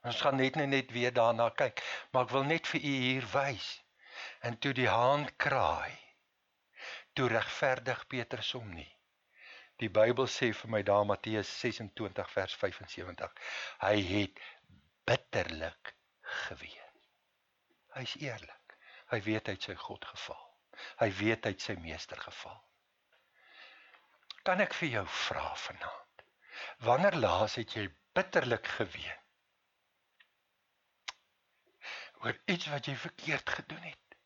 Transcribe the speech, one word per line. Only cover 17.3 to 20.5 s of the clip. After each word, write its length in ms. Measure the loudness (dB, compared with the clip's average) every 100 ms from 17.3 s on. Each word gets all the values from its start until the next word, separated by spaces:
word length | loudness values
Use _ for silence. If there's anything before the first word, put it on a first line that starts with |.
| _ _ _ _ _ _
Hy 80 | -12
is 140 | -10 -8
eerlik. 580 | -8 -8 -12 -20 _ -20 -20 -20 -4
Hy 80 | -4
weet 240 | 0 -2 -2
hy 80 |
het 140 | -6 -8
sy 60 | -10
God 260 | -10 -12
gefaal. 440 | -12 -12 -12 -12 -16